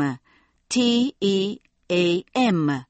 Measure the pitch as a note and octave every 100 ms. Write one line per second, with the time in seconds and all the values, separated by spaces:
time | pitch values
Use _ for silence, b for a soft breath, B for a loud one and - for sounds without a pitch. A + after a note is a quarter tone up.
0 | C#3+ B2+ _ _ _ _ - B3 A#3+ A#3+
1 | B3+ - G3+ G3 G3 - _ _ - F3
2 | F3 F3 - B3+ B3 F3+ D3+ C#3